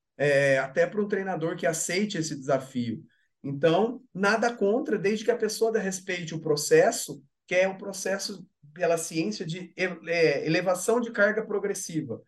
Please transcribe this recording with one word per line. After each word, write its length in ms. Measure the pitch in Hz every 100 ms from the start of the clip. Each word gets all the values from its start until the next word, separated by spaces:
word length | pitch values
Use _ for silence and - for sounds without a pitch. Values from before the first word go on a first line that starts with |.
| _ -
é, 440 | 143 139 139 135
até 260 | 135 170 170
pra 160 | 214
um 60 | 202
treinador 480 | 202 190 170 160 175
que 100 | 175
aceite 540 | 160 - 175 208 -
esse 160 | 156 143
desafio. 680 | 131 135 - 127 120 104 - _ _ _
Então, 580 | 139 139 160 170 226 254 -
nada 400 | 180 202 220 240
contra, 420 | 240 247 233 302 196
desde 300 | 196 214 -
que 60 |
a 40 | -
pessoa 400 | 214 - 226 220
respeite 580 | 190 185 - 180 165 160
o 40 |
processo, 840 | 151 151 - 160 185 - - - - _ -
que 80 | 180
é 120 | 190
um 120 | 190
processo 640 | 202 190 220 196 - 190 - _ - -
pela 220 | 170 165
ciência 460 | - 160 190 208
de 300 | 170 180 165 -
ele-, 320 | 180 175 165
é, 380 | 170 156 139 156
elevação 560 | 170 185 180 - 240
de 100 | 233
carga 320 | 208 202 208
progressiva. 800 | 214 196 196 196 - 160 127 107